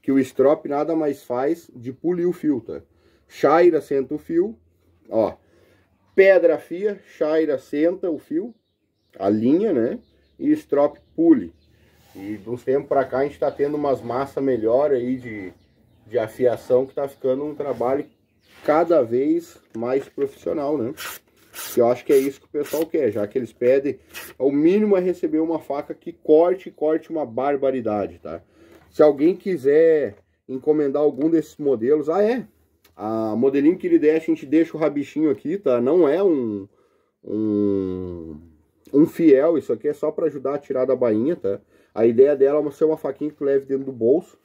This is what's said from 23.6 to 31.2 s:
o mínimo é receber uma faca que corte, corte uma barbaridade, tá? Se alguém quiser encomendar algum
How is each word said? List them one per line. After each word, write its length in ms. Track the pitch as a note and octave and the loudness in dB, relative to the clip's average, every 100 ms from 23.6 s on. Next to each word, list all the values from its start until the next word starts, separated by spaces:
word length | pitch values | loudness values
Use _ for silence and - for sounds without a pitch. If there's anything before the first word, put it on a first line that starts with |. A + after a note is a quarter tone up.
| B2 C3+ C#3+ A#2+ _ - - - | 2 2 0 -8 _ -20 -18 -2
o 140 | C3+ | 0
mínimo 460 | C#3 D#3+ G3+ G#3+ G3 | 2 2 2 2 2
é 40 | |
receber 380 | F3+ F3 D#3+ D#3 | 0 -4 -4 -2
uma 220 | D#3+ D#3+ | -2 -4
faca 340 | - C#3+ C#3+ | -6 -8 -8
que 180 | D3+ - | -14 -16
corte, 580 | - - D#3 F3 F#3 - | -16 4 6 6 0 -6
corte 380 | - D3+ D#3+ - | -4 -2 -2 -4
uma 160 | D#3 | -8
barbaridade, 960 | C3 A2+ C#3+ C#3+ C3+ C3 A2 G#2 F#2 - | -6 -4 -2 0 0 -2 -4 -4 -4 -8
tá? 240 | D#2 E2+ _ _ _ - _ | -14 -16 _ _ _ -20 _
Se 100 | - | 4
alguém 360 | D3+ C#3 D#3 F#3 | 4 4 0 0
quiser 800 | G3+ F3 B2+ D3 E3 D#3 B2 G2 _ _ - | -4 -2 2 4 4 2 -2 -8 _ _ -12
encomendar 540 | C3 D3+ D3+ C#3+ C#3 | -8 -2 0 0 0
algum 280 | D3 B2+ | 0 0